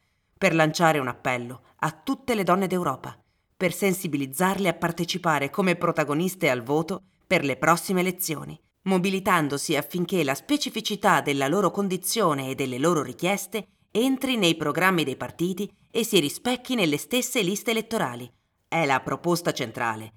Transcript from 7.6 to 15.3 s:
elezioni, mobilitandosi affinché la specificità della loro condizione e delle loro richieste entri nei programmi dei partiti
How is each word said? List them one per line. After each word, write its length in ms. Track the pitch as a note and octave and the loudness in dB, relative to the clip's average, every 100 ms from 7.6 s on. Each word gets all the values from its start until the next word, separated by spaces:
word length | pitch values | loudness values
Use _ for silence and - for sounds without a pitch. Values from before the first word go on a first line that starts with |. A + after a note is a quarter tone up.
| D#3 F3 - F#3 | 4 2 2 0
elezioni, 600 | F#3 F3+ - C#3+ C#3+ D3+ _ _ | 0 -2 -6 -6 -10 -16 _ _
mobilitandosi 920 | F#3 F#3 G3 F#3+ G3 F3+ C#3+ C#3 - D3 | 0 2 2 0 2 2 2 -2 0 -2
affinché 480 | D3 F3+ E3+ F#3 | 0 -4 0 0
la 100 | C#3 | 0
specificità 880 | C3+ - D4 C4 A3 - G3+ G3+ D#3 | -2 -2 -2 -2 -4 -4 0 4 4
della 260 | C3+ C#3 C3+ | 2 0 2
loro 220 | F#3+ F3 | 2 2
condizione 800 | G3 G3+ F3+ - A3+ F3+ C#3 C3 | 0 -2 -2 -2 0 2 2 -2
e 60 | C3 | -4
delle 240 | C3+ B2 | -4 0
loro 240 | D#3+ D#3+ | 2 2
richieste 640 | B2 A#2+ F3 G3 - A3 - _ _ | -2 -4 -2 -2 -4 -8 -10 _ _
entri 460 | G#3 C4 C4 C4+ A#3 | 0 0 0 0 2
nei 180 | E3+ D#3+ | 2 2
programmi 480 | D3 D3+ F#3 F3 | -2 2 2 2
dei 120 | C#3 - | 0 -4
partiti 560 | B2 | -10